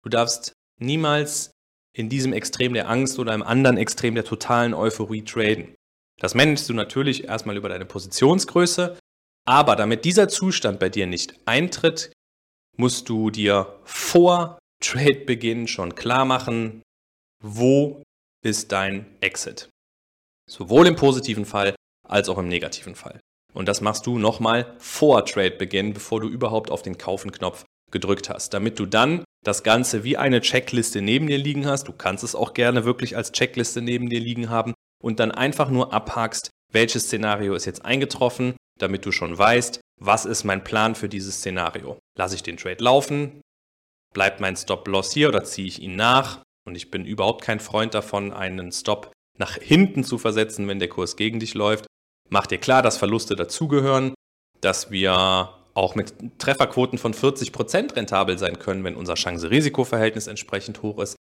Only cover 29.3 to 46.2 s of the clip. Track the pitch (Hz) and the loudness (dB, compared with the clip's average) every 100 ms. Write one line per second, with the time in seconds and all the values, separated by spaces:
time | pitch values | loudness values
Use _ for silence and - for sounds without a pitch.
29.3 | _ - 101 110 117 123 110 117 - 139 | _ -4 0 4 4 4 -2 -2 0 4
30.3 | 123 - 127 - 120 113 104 101 127 156 | 4 2 0 0 -2 -2 -2 2 2 2
31.3 | 139 143 143 143 139 139 - 95 98 117 | 0 -2 -2 -2 -4 -6 -6 -4 -4 -6
32.3 | - 117 - 120 123 113 127 120 107 113 | -4 -4 2 4 4 0 -2 -4 -6 -6
33.3 | - 127 127 113 120 120 120 123 117 117 | -2 -2 -2 -4 -4 -4 -4 -2 -4 -4
34.3 | 120 117 117 117 113 _ _ 120 110 110 | -6 -2 -2 -4 -8 _ _ -6 0 0
35.3 | - 135 147 135 127 127 107 - 120 113 | 2 -2 0 2 2 2 0 -2 -4 -4
36.3 | - - _ _ 110 117 120 - 107 107 | -4 -10 _ _ 2 2 2 -4 -2 0
37.3 | 104 101 95 - - - 131 139 - 123 | 0 0 -2 -4 -10 -2 -2 -2 0 0
38.3 | - 123 123 _ _ 95 95 101 - 85 | 0 -4 -6 _ _ -4 -4 -4 -4 -4
39.3 | 85 104 120 120 - _ _ 98 110 95 | 4 4 4 2 -8 _ _ 0 0 0
40.3 | 110 104 92 - 110 110 110 101 101 98 | -4 -2 -4 -2 0 0 -2 -8 -8 -10
41.3 | 95 98 92 82 87 67 - _ - 92 | -8 -6 -4 -4 -6 -12 -16 _ -6 -4
42.3 | 92 - 85 92 92 120 135 139 147 143 | -4 -10 -10 -10 0 4 4 4 -4 -4
43.3 | 143 _ _ _ _ _ _ _ 98 98 | -10 _ _ _ _ _ _ _ 0 0
44.3 | - 98 92 - 92 - 95 95 147 147 | 0 -4 -4 -4 -4 0 -2 0 2 2
45.3 | 107 - - 95 - 92 92 113 131 | 2 -4 -10 -10 -10 -10 0 4 4